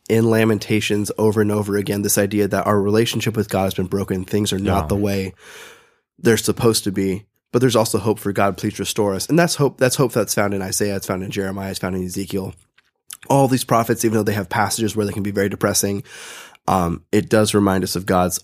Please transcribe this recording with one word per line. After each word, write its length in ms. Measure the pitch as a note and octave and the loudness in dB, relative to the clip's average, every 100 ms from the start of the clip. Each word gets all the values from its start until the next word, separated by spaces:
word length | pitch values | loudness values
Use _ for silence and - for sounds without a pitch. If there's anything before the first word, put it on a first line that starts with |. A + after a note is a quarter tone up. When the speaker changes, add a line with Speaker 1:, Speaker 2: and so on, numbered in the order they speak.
| - | 0
Speaker 1:
in 200 | A2+ A2+ | 2 4
Lamentations 840 | A2 A2 G#2 - G#2+ - G#2 G2+ - | 4 4 2 0 -2 0 -2 -2 0
over 240 | G#2+ G#2 | 0 2
and 100 | G#2 | 2
over 260 | G#2 G2+ G2+ | 0 0 -2
again, 240 | G2 G2+ | -2 -2
this 160 | G2+ G#2+ | 0 0
idea 280 | G2+ G#2 G2+ | 2 2 0
that 220 | F#2+ - | 0 2
our 140 | G#2 | 2
relationship 560 | G2 G#2+ A2+ A#2 A2+ A2 | 2 2 2 0 -2 -2
with 100 | G2 | -2
God 140 | F#2+ | 0
has 100 | F#2+ | -2
been 140 | - F#2 | -2 -4
broken. 380 | G2 F#2+ F#2+ F#2 | -4 -4 -4 -2
Things 260 | G#2 G#2 | -2 -2
are 80 | F#2+ | -2
not 240 | F#2+ F#2 | 0 0
Speaker 2:
Yeah. 40 | E2+ | 0
Speaker 1:
the 80 | G2+ | -2
way 360 | G2+ G2 F#2+ - - - - - _ _ _ _ | 0 -2 -4 -10 -20 -20 -20 -20 _ _ _ _
they're 160 | - G#2+ | 2 2
supposed 480 | - F#2+ B2 A2 | 2 2 2 2
to 80 | G#2 | -2
be, 340 | F#2+ G2 F#2 - _ _ | -2 -2 -2 -8 _ _
but 60 | B2 | 0
there's 160 | B2+ A2+ | 2 2
also 220 | A2 G#2+ | 2 0
hope 200 | G#2 G2+ | -2 -2
for 140 | G2+ | -2
God. 240 | G2+ G2+ F#2 | 0 0 0
"Please 220 | G#2+ G2 | -6 -6
restore 340 | G2 - G#2 | -6 -2 0
us." 140 | F#2+ - | -2 0
And 100 | D3 | 2
that's 160 | E3+ - | 2 2
hope. 220 | C#3+ - | -2 2
That's 180 | B2+ - | 0 2
hope 160 | B2+ | 0
that's 240 | A#2+ G2 - | 0 -2 0
found 180 | G2+ | 0
in 80 | G2 | -2
Isaiah. 360 | F#2+ G2 G#2 G2 | -4 -2 -2 -2
It's 100 | - | -4
found 160 | F#2+ | -6
in 80 | F#2+ | -4
Jeremiah. 380 | G2+ F#2+ G2 G2 | -4 -4 -4 -6
It's 100 | F#2 | -6
found 160 | F#2 F#2 | -4 -4
in 80 | |
Ezekiel. 500 | F#2 F#2 F#2+ F#2+ F#2+ - _ _ _ _ - - - | -6 -6 -6 -6 -8 -12 _ _ _ _ -20 -10 2
All 180 | C#3 C3+ | 4 4
these 160 | B2+ | 2
prophets, 400 | - A#2+ A2+ A#2 | 2 2 2 0
even 140 | A2+ A2 | 2 2
though 60 | |
they 100 | G#2 | 0
have 160 | G#2+ F#2 | -2 -2
passages 440 | A2+ G2+ - A2 | 0 0 0 -2
where 120 | G2+ G2+ | -2 -2
they 80 | |
can 100 | G2 | -2
be 80 | G2+ | -4
very 160 | G2+ G2 | 0 -2
depressing, 560 | G2+ G#2 G2+ G2+ G2+ - - - - - - - | 0 0 0 0 -2 -6 -16 -18 -18 -20 -8 0
um, 360 | F#2+ F2 E2+ - | 0 0 -4 -2
it 160 | G#2 E2 | -2 2
does 240 | A2 G#2+ | 2 4
remind 300 | G#2 G2+ F#2+ F2+ | 4 4 2 0
us 100 | F2+ | -4
of 100 | F#2+ | 0
God's 340 | F#2 F2+ - | 2 2 -2